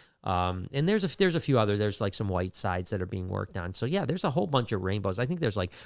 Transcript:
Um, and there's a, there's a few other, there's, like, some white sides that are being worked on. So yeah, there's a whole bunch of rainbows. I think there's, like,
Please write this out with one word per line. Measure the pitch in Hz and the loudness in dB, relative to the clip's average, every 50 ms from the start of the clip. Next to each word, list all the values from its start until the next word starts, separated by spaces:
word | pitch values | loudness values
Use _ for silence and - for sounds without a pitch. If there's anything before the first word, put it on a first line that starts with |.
| - - _ _ - | -14 -20 _ _ -2
Um, | - 92 90 90 90 90 92 90 - | 0 2 2 2 2 0 -4 -6 -4
and | - 139 151 180 | -2 0 2 2
there's | 214 214 190 | 2 2 2
a, | 165 - - | 0 2 2
there's | 190 185 165 | 4 4 4
a | 165 | 2
few | - - 135 120 | 2 4 4 4
other, | 110 101 104 104 | 6 4 4 2
there's, | 107 104 98 - | 2 0 0 0
like, | 110 101 - | -2 -2 -2
some | - 113 98 | -2 -2 0
white | 92 90 90 92 - | 0 0 0 -2 -4
sides | - - 98 90 90 90 - | -4 -2 -2 0 -2 -2 -2
that | - 95 | -4 -4
are | 90 | -2
being | 92 101 95 90 92 | -4 -4 -4 -4 -4
worked | 98 98 95 - - 95 | -4 -4 -4 -6 -6 -6
on. | 85 90 98 | -6 -6 -4
So | - - | -4 -2
yeah, | 131 170 196 165 | -2 0 0 0
there's | 120 - 185 - | 0 -2 0 -2
a | 170 | 0
whole | 127 170 202 170 | 0 0 0 2
bunch | 139 127 120 - | 2 2 2 2
of | 113 95 | 0 -2
rainbows. | 95 95 98 107 98 98 92 104 | 0 0 0 0 0 0 0 0
I | 123 | -2
think | 131 180 170 | -2 -2 0
there's, | 160 113 98 104 | 0 0 0 0
like, | 90 92 - - - | -2 -2 -4 -10 -18